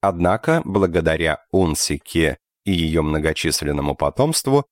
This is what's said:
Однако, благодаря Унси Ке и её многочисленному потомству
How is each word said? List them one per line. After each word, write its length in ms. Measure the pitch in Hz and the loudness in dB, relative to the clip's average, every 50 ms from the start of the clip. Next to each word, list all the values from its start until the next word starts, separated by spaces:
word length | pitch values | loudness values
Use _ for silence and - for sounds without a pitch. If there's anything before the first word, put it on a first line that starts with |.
| - | 0
Однако, 580 | 98 92 85 87 87 95 113 - - 160 165 - | 0 0 2 2 2 2 0 0 0 0 0 0
благодаря 760 | - 95 104 98 90 82 87 80 80 80 80 82 80 76 - _ _ | 0 0 2 2 2 2 0 0 0 0 0 0 -2 -2 -4 _ _
Унси 460 | - 95 95 82 76 - - - 73 | 0 2 2 2 0 -2 -2 -4 -4
Ке 400 | 71 _ - - 82 82 76 65 - _ _ _ _ _ | -6 _ -4 0 2 2 2 0 -4 _ _ _ _ _
и 60 | 101 98 | -2 -2
её 300 | 85 82 80 78 82 78 | 0 0 0 0 0 0
многочисленному 920 | 76 76 78 76 78 78 - - 80 73 - - 73 73 71 71 73 69 | 0 0 0 0 -2 -2 -2 -2 -4 -4 -2 -4 -4 -4 -2 -2 -4 -2
потомству 680 | - - 73 - - 131 156 160 - - 135 135 143 139 _ | -2 -2 -2 0 0 0 0 0 -2 -2 2 2 2 0 _